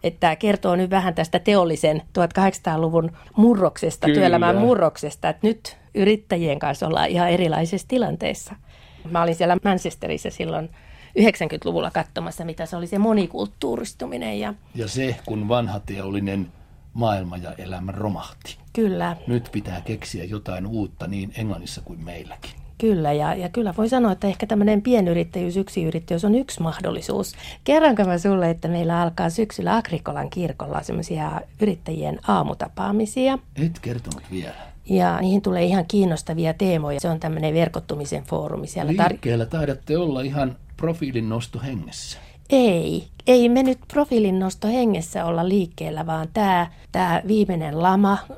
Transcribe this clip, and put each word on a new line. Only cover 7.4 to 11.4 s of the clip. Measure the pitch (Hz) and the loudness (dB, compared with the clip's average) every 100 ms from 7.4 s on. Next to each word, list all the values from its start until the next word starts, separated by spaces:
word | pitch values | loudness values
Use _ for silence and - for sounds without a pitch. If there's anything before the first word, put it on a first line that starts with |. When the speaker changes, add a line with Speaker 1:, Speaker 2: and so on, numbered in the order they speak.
| 175 156 165 190 - | 2 0 0 -4 -2
Speaker 1:
tilanteessa. | 254 233 165 - - - 202 - - - - 165 | -2 0 -2 -4 -6 -10 -18 -20 -20 -20 -18 -4
Mä | 170 | 0
olin | 170 165 | 0 2
siellä | 175 180 | 2 2
Manchesterissa | 202 185 180 - 170 151 - | 2 0 -2 -8 -6 -6 -8
silloin | - 165 160 160 - - - - - | -8 -6 -6 -8 -14 -20 -20 -8 4
yhdeksänkymmentäluvulla | 220 - | 4 4